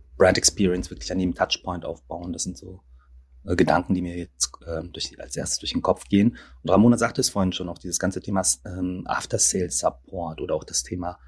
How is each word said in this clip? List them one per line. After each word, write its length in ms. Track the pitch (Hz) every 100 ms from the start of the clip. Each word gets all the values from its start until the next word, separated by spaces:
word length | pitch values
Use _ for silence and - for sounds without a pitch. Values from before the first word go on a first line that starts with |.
| - -
Brand 220 | 92 92
Experience 520 | - - 95 90 -
wirklich 220 | - -
an 80 | 92
jedem 140 | 92
Touchpoint 500 | 85 - - - 87
aufbauen. 480 | 82 85 - 82 90
Das 120 | 82
sind 120 | 98 85
so, 240 | 92 92 _ - _ - _ - -
äh, 80 |
Gedanken, 380 | 90 92 80 -
die 80 | 90
mir 160 | 90 87
jetzt, 340 | 85 - - - 85
ähm, 260 | 82 87
durch, 220 | - - -
als 160 | - -
erstes 220 | 69 -
durch 140 | -
den 80 | 85
Kopf 260 | 87 90 -
gehen. 300 | 101 110 - - -
Und 80 | 87
Ramona 260 | 95 117 120
sagte 240 | 117 -
es 80 | 127
vorhin 240 | 104 92
schon, 160 | - 87
auch 100 | 85
dieses 200 | 90 85
ganze 240 | 92 95
Thema, 200 | - 95 92 -
ähm, 400 | - 90 90 90 -
After-Sales-Support 1300 | - - 110 - 98 90 - 82 - - 92 82 80
oder 140 | -
auch 100 | 78
das 180 | - -
Thema 360 | - 90 87 -